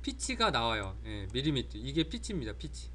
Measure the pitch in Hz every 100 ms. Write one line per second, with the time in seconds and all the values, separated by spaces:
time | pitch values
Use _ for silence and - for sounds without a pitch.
0 | - - - 247 220 131 117 110 95 95
1 | 110 104 95 120 147 139 110 107 127 147
2 | 160 233 - 190 110 104 156 - -